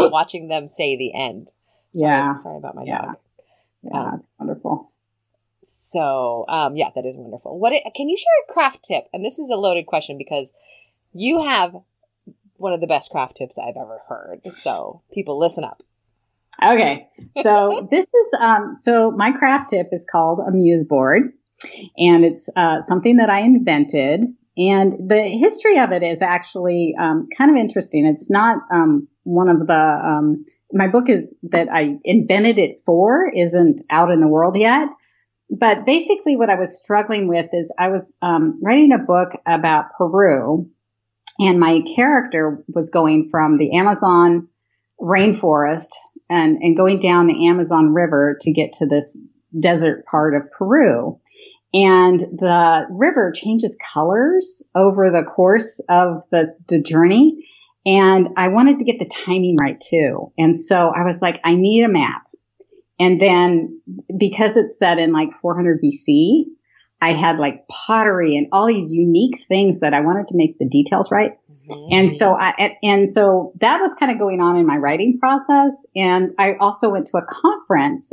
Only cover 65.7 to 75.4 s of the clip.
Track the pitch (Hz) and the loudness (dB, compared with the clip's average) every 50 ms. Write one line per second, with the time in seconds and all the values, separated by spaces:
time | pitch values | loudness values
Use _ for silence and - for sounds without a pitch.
65.7 | 160 160 156 143 143 - - 151 147 147 165 196 294 320 320 - - _ _ _ | 0 0 0 -2 -2 -2 -2 0 2 2 4 4 2 2 0 -2 -8 _ _ _
66.7 | _ _ _ _ _ - 165 165 165 151 165 165 160 151 147 139 131 - _ - | _ _ _ _ _ -4 -2 -2 0 0 0 0 0 0 -2 -4 -4 -8 _ -18
67.7 | - - - - 220 220 214 208 185 180 170 156 147 147 147 143 190 196 214 233 | -16 -10 -4 -2 0 0 2 0 0 0 0 0 0 -2 -2 0 0 0 2 2
68.7 | 226 196 165 160 160 170 175 170 170 185 247 254 - - - - 190 196 202 190 | 0 -2 -4 -2 -2 0 2 2 4 2 2 0 -2 -6 -6 -2 0 2 2 2
69.7 | 170 175 160 147 147 147 151 165 185 202 202 - 180 175 156 160 - - - - | 0 0 0 0 0 0 0 0 -2 -2 -4 -2 0 0 0 0 -2 -4 -4 0
70.7 | 139 143 143 - 196 196 190 - 202 202 - - - _ _ _ _ - - - | 0 0 2 2 0 -2 -2 0 0 0 0 -2 -4 _ _ _ _ -20 -20 -18
71.7 | 147 147 147 165 185 190 196 165 - - 214 190 - - 185 180 - - 202 214 | -18 -16 -4 0 2 2 2 2 2 2 2 2 2 2 0 -2 -2 -2 -4 -4
72.7 | - - 214 208 202 202 196 196 196 214 202 196 185 185 - - - - 220 240 | -4 -4 -2 0 2 2 2 2 2 2 2 4 2 2 -2 -6 -4 -2 0 0
73.7 | 311 359 381 302 - - 285 254 233 208 202 196 190 180 175 175 175 175 170 151 | 2 0 -2 -4 -2 -2 -2 -2 -2 -2 -4 -4 -2 0 0 2 2 2 2 0
74.7 | 143 147 139 143 156 170 214 254 247 247 262 262 269 269 | 0 0 -2 -2 -2 0 0 0 0 0 0 0 0 0